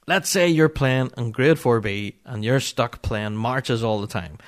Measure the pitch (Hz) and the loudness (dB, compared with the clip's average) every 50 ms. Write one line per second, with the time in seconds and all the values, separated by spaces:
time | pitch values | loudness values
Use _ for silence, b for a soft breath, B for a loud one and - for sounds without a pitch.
0 | _ - 180 196 - - - 196 175 175 165 156 156 151 156 - 139 131 131 131 | _ -2 -2 -2 -2 0 2 2 4 4 6 6 4 4 4 2 0 2 2 2
1 | 127 127 - - 120 113 107 - 127 156 165 - - 127 117 113 107 104 98 101 | 0 -2 -4 -6 -6 -4 -2 2 4 4 4 4 4 2 2 2 0 -2 -4 -4
2 | 104 101 - _ _ - 123 107 107 113 131 135 - - - - - 117 - - | -6 -8 -10 _ _ -12 -8 -4 0 0 0 0 0 -2 -2 -2 -4 -4 -4 -8
3 | - - 113 104 107 104 107 107 110 120 127 131 123 - 123 113 117 113 107 104 | -6 -4 -4 -4 -4 -4 -4 -4 -4 -2 -2 -2 -2 -2 -2 -2 0 -2 -2 -2
4 | 101 101 - 101 87 78 76 - B | -4 -6 -6 -8 -8 -8 -14 -18 B